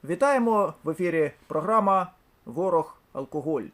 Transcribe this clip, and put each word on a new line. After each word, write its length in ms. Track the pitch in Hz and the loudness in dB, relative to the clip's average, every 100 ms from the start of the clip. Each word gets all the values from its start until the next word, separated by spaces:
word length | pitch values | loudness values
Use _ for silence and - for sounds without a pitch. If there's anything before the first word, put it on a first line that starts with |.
Вітаємо! 680 | 139 196 277 269 233 214 190 - | -6 0 2 2 2 2 0 -2
В 60 | 151 | -8
ефірі 420 | 156 175 165 143 - _ | -2 -2 0 -2 -4 _
програма 640 | 156 160 220 202 190 180 _ _ _ | -4 2 2 4 2 0 _ _ _
«Ворог 520 | - 123 185 165 156 - _ | -10 -4 0 0 0 -12 _
алкоголь». 500 | - 135 151 143 147 85 | -12 -8 -6 -2 -4 -4